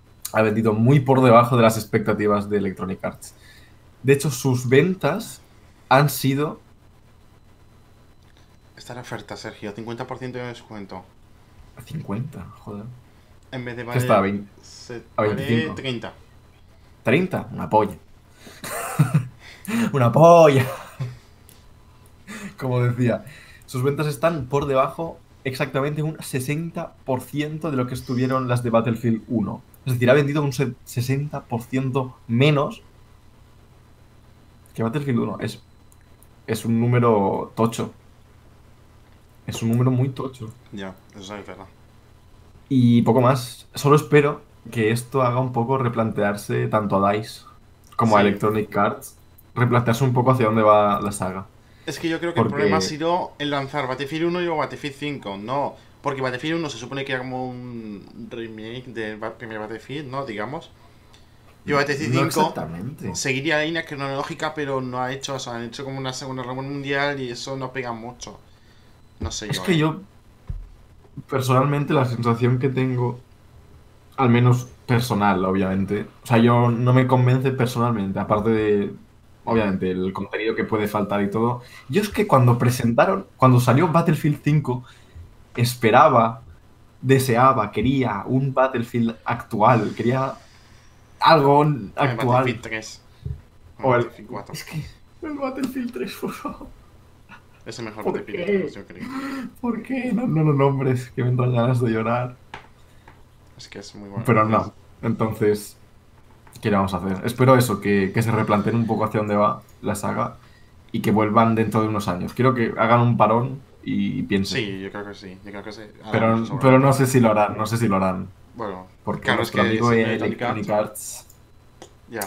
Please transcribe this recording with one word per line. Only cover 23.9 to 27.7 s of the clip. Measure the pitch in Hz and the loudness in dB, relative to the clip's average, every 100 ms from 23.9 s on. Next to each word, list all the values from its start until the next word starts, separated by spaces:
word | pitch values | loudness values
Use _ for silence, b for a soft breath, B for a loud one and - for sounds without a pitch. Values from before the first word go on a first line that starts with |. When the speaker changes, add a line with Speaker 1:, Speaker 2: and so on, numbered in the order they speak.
| 147 151 | 0 -2
Speaker 1:
están | 139 165 165 123 | 0 0 -2 -2
por | 139 143 | -2 0
debajo | 131 139 - 165 - _ _ | 2 0 -2 -10 -10 _ _
exactamente | 135 127 135 135 143 151 | -8 -4 -4 -2 -2 -2
un | 151 151 | -4 -6
sesenta | - 135 131 147 170 175 165 - - | -8 -6 -4 -6 -6 -10 -12 -10 -4
por | 127 | -4
ciento | - 143 151 156 165 | -4 -6 -6 -6 -4